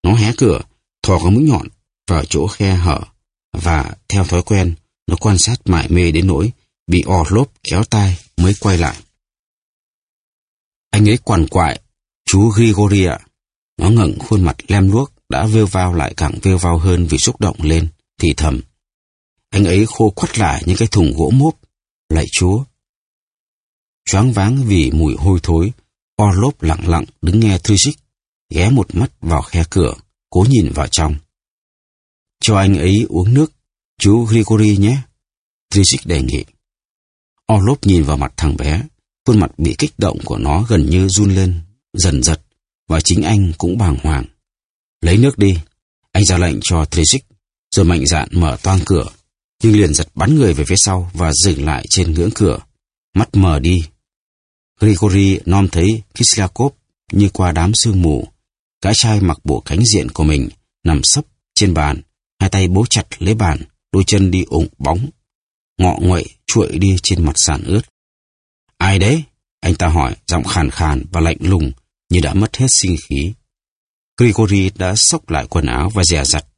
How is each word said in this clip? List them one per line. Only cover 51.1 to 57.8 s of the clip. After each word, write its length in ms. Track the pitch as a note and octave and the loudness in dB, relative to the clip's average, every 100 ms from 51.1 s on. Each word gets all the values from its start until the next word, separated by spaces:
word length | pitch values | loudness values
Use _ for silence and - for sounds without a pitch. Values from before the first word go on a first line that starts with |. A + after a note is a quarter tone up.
và 180 | E2+ E2 | -4 -2
dừng 320 | D2 G2 C#2 | 0 -2 -2
lại 220 | D2 C2+ - | -4 -6 -4
trên 220 | - E2+ | -2 0
ngưỡng 180 | D#2+ F2 | 0 -2
cửa, 240 | - F#2+ A#1 - _ _ _ _ | 0 -2 -2 -10 _ _ _ _
mắt 140 | - A#2 | -4 0
mờ 260 | G#2 F#2 D2 | 2 2 2
đi. 260 | D#2 F2+ D#2 _ _ _ _ _ _ _ _ _ | 2 0 -2 _ _ _ _ _ _ _ _ _
Grigori 580 | G#2+ F#2+ G#2 G2 G2 F#2 | 0 2 2 2 2 0
nom 240 | - G2 G2 | 0 0 2
thấy 340 | F2 F#2 A2+ - | 0 0 -2 -8
Kislakov 580 | - A#2+ - F#2 - C3+ _ _ _ _ | -4 -2 0 -4 -2 -4 _ _ _ _
như 160 | G2 G2+ | 0 0
qua 200 | - F#2 | 2 0
đám 200 | E2 F#2 | 2 0
sương 280 | A2 | 0